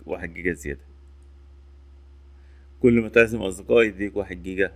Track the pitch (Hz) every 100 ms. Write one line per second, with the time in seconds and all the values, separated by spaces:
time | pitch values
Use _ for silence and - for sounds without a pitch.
0 | - 85 87 85 87 78 73 69 - -
1 | - - - - - - - - - -
2 | - - - - - - - - 123 117
3 | 110 117 113 113 98 92 95 120 110 92
4 | 101 92 95 87 90 95 92